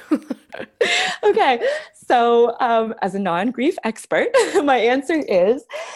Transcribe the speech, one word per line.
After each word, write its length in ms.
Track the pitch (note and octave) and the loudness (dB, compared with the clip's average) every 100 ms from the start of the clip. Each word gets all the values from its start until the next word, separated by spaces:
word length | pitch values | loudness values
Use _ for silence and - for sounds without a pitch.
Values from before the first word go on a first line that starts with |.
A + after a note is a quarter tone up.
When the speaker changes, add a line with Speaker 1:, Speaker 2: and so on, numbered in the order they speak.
| - | -6
Speaker 1:
<laughs> 100 | D#4 - - _ - - _ G4 - F#5 - | -6 -4 -14 _ -16 -16 _ -2 0 -4 -2
Speaker 2:
Okay. 360 | G#4+ A4 D#4+ A#3+ B4+ D5+ D#5 | 0 2 2 2 -2 -4 -8
So, 640 | - - B3+ A#3 A#3 A#3 A#3 | -20 0 2 4 4 2 0
um, 340 | A#3+ A3+ A3+ A3+ | 0 0 -2 -4
as 140 | G3 G3 | -6 -4
a 40 | |
non-grief 560 | F#3+ E3+ A3 A#3 C#4 - | -2 -2 -2 -2 -2 -2
expert, 460 | A3 - - D#3+ A4 B4+ | -6 -8 -4 -2 2 2
<laughs> 200 | F4+ F#4 | 2 0
my 140 | C#4+ B3+ | 2 2
answer 380 | A3+ C4 C#4 D#4+ | 2 0 0 -2
is 500 | - F#3 F#3 C4+ - D#5 - | 0 2 2 0 -4 -14 -14